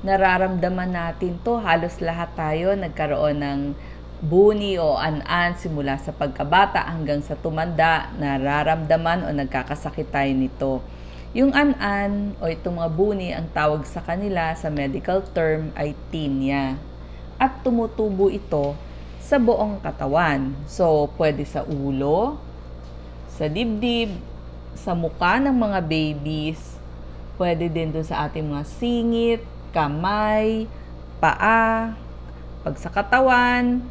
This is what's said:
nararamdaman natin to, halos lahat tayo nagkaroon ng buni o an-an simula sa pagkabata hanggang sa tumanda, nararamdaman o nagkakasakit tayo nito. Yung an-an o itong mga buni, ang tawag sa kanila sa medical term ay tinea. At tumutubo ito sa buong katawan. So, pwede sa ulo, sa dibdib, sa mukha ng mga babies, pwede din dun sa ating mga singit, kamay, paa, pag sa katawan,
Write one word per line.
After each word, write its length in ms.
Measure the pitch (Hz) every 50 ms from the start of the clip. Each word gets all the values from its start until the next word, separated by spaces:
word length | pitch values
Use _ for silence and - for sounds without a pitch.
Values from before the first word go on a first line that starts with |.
| -
nararamdaman 880 | 190 196 190 190 190 180 180 190 185 185 175 175 180 185 180 180 185 185
natin 400 | 175 170 165 - - 185 180 170 175 -
to, 160 | 233 240 233
halos 400 | 214 180 165 170 170 175 - -
lahat 320 | 170 165 165 170 170 165 - 170
tayo 400 | 160 156 156 160 170 190 202 202
nagkaroon 640 | 185 160 - - 156 147 147 - 151 151 143 147 143
ng 180 | 139 139 139 143 143 143 - - - - - - - - - 165
buni 560 | 151 165 185 202 208 214 208 208 202 190 175
o 160 | 165 151 135
an-an 640 | - - 160 156 147 - - 170 175 175 175 175 -
simula 400 | - 170 156 147 139 139 135 139
sa 160 | - 151 147
pagkabata 720 | - 147 139 - - 147 143 165 190 202 196 - 175 -
hanggang 400 | - 170 160 151 139 147 147 139
sa 80 | - 151
tumanda, 720 | - - 170 156 156 165 175 165 156 160 165 160 151 - - - - 143
nararamdaman 1040 | 143 139 131 131 139 143 147 151 160 160 165 156 156 165 165 165 165 170 185 175
o 80 | - 147
nagkakasakit 800 | 143 135 127 - 131 127 - 147 - - 147 - - 151 - -
tayo 160 | 143 139 139
nito. 420 | 135 131 131 131 - - 139 135 135 127 - - - - - - - - - - -
Yung 240 | 233 269 277 262 277
an-an 800 | 294 294 262 - 202 202 202 202 202 202 202 202 202 202 180 -
o 80 | 170
itong 320 | 165 160 - - 180 175 170
mga 120 | 165 165 156
buni, 400 | 170 202 208 202 190 185 175 -
ang 160 | - 160 156
tawag 320 | - 156 151 151 151 151 135 -
sa 160 | - 170 -
kanila 480 | - 170 185 202 208 190 175 165 160 160
sa 160 | - - 156
medical 560 | 151 143 139 135 139 - - - 180 196 190 - -
term 400 | 175 165 156 156 156 156 151 -
ay 160 | - 147 151 - - - - -
tinea. 640 | 160 151 139 139 135 135 135 139 139 135 131 135 147 - - - - - - - - - - -
At 320 | - 254 262 - - -
tumutubo 640 | 262 240 233 226 220 - - 220 214 196 185 202 190
ito 480 | 208 202 - - 165 147 143 143 147 - - - - - - - - -
sa 240 | - - 285 277 233
buong 400 | 233 226 - 214 214 202 190 -
katawan. 720 | 151 - - 147 135 139 165 175 156 143 135 135 135 139 143 147 -
So, 400 | - - 180 165 156 151 147 143 - -
pwede 240 | 165 151 147 147 147
sa 240 | - - 143 -
ulo, 720 | - 151 139 139 139 135 131 139 143 156 185 226 277 294 - - - - - - - - - - - - - - - - - -
sa 240 | - - - 151 151
dibdib, 800 | 151 202 247 226 214 208 240 240 233 233 226 208 185 170 - - - - - - - - - - - -
sa 140 | - 196 175
mukha 400 | 170 165 156 - - 175 180 202 247 277
ng 100 | 277 262
mga 280 | 247 226 208 196 185 170
babies, 960 | 156 160 160 156 151 151 147 143 151 156 151 151 160 160 - - - - - - - - - - - - - - - -
pwede 300 | - 185 175 170 160 170 170
din 220 | 156 165 165 160
dun 160 | 151 160 156
sa 180 | - - - 151
ating 220 | 147 - 156 156
mga 180 | 147 143 143 147
singit, 760 | - - - 240 240 240 233 226 233 233 233 233 233 233 226 - - - - - - -
kamay, 960 | 170 151 143 143 156 175 196 208 208 214 214 214 214 214 220 220 220 220 220 - - - - - - - - - -
paa, 720 | - 156 - - 190 214 226 226 226 226 226 226 226 226 220 - - - - - - - - - - - - - -
pag 120 | - 139 -
sa 100 | - 170
katawan, 960 | - 196 202 - 247 254 262 262 247 247 247 247 247 247 247 240 247 247 247 -